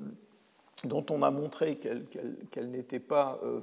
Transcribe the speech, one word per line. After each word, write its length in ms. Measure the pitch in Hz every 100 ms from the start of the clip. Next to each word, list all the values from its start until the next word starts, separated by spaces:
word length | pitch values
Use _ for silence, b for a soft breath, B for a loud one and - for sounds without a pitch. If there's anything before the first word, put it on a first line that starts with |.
| - - - _ _ _ _ -
dont 220 | 127 143 147
on 140 | 151
a 80 | 139
montré 460 | 139 147 - 160 143
qu'elles, 280 | 107 120
qu'elles, 320 | - - - - -
qu'elles 200 | - 123
n'étaient 300 | 127 123 127
pas, 400 | - 143 135 131
euh, 160 | 117 120